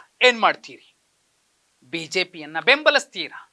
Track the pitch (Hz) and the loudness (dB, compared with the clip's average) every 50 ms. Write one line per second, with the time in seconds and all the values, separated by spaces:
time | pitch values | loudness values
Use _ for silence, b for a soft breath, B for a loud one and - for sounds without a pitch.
0 | - _ _ - - 254 240 226 208 175 151 - - - 127 117 _ _ _ _ | -20 _ _ 2 2 2 4 4 2 0 0 0 -6 -20 -20 -20 _ _ _ _
1 | _ _ _ _ _ _ _ _ _ _ _ _ _ _ _ _ _ 127 135 165 | _ _ _ _ _ _ _ _ _ _ _ _ _ _ _ _ _ _ -10 -10
2 | 160 147 123 185 180 180 - 165 151 147 160 165 160 196 262 294 311 311 285 269 | -10 -6 -4 -4 -4 -4 -6 -16 -14 -10 -8 -2 2 2 2 4 4 2 2 2
3 | - - - 190 160 135 - - - _ | 0 -4 -10 -12 -12 -12 -14 -18 -20 _